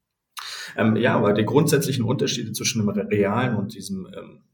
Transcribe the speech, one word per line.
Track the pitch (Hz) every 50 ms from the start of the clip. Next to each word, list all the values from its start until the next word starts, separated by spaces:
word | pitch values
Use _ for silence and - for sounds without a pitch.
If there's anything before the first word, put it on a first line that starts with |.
| _ _ _ _ _ _ - - - - - - - - -
Ähm, | - 107 110 110 107
ja, | 117 131 -
aber | - 107 104
die | 101 113 110
grundsätzlichen | - 120 143 156 151 196 196 - 131 - 117 110
Unterschiede | 107 131 - - - - 120 110 107
zwischen | 104 - 113 - - 113
dem | 104 104
re-, | 98 104 95 -
realen | 107 104 101 98 107 120 131 127 110
und | 104 98 - -
diesem, | 95 92 95 98 95 90 -
ähm, | - 95 92 - - - _ _